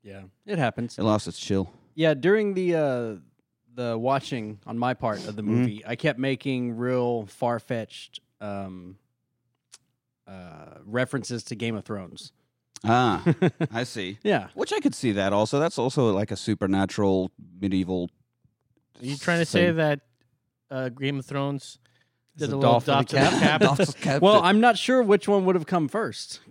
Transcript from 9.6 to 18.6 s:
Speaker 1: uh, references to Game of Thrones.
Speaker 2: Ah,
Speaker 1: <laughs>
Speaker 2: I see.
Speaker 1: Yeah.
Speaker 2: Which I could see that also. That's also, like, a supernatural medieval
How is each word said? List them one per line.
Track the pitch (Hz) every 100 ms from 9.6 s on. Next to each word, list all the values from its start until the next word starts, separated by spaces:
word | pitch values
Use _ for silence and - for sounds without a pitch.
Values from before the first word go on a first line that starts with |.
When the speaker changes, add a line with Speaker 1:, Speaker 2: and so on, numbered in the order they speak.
| _ - _ _ _ _ -
Speaker 1:
uh, | 95 90 78 78 76
references | 85 123 127 135 - 117
to | - 107
Game | 117 110
of |
Thrones. | - 104 87 - - _ _ _ _ -
Speaker 2:
Ah, | 110 120 120 87 170 - 175
Speaker 1:
<laughs> | - 165
Speaker 2:
I | 113
see. | 127 113 92 104
Speaker 1:
Yeah. | 208 147 92
Speaker 2:
Which | - -
I | 427
could | 285
see | - 120
that | 98 98
also. | 101 110 143
That's | 165 -
also, | 127 147 117
like, | 95 107
a | 98
supernatural | - 104 95 98 95 - 101 92 92 - 90 90
medieval | 98 95 90 92 87 - _ _ _ _